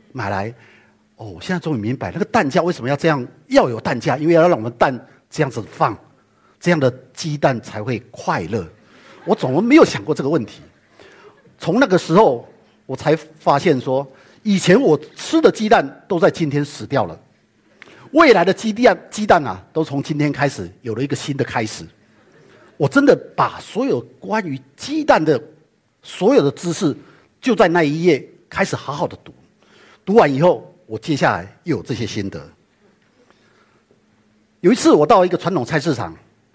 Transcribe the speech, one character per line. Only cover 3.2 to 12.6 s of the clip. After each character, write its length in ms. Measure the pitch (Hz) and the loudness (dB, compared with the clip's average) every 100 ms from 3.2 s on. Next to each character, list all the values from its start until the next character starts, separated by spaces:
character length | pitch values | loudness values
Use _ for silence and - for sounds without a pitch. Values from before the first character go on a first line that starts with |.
| 123 - - | -4 -14 -2
要 220 | 262 165 | 2 2
有 100 | 113 | 0
蛋 180 | - 123 | -4 -4
架， 200 | - 131 | -2 0
因 100 | 156 | 2
为 60 | |
要 80 | 165 | 4
让 160 | 175 147 | 4 2
我 40 | |
们 100 | 113 | -2
蛋 200 | - 160 123 - _ _ | 0 0 0 -10 _ _
这 120 | - | -4
样 80 | 143 | -4
子 140 | 117 104 | -6 -10
放， 260 | - 147 98 _ _ _ _ _ _ | -2 -2 -2 _ _ _ _ _ _
这 120 | 175 | 0
样 80 | 165 | 2
的 120 | 131 123 - | 2 0 -10
鸡 240 | - 165 147 | -12 -8 -2
蛋 220 | 151 120 | 0 0
才 200 | - 107 | -6 -10
会 180 | 107 117 - | -6 -6 -8
快 300 | - - 151 | -10 -6 -4
乐。 260 | 82 107 - - _ _ - - | -4 -6 -8 -16 _ _ -20 -10
我 100 | - | -4
怎 160 | - 127 | -4 -2
么 120 | 139 | -2
没 140 | 233 302 | 4 6
有 100 | 233 | 6
想 180 | 131 | 2
过 100 | 101 | -6
这 80 | 147 | -4
个 60 | 135 | -2
问 160 | 127 113 | -2 -4
题？ 160 | - - _ _ _ - - - _ _ _ | -12 -20 _ _ _ -20 -20 -20 _ _ _
从 220 | - 202 | -2 0
那 80 | 269 | 2
个 100 | 180 | 2
时 160 | - | 4
候， 320 | 170 214 120 - _ | 4 4 2 -6 _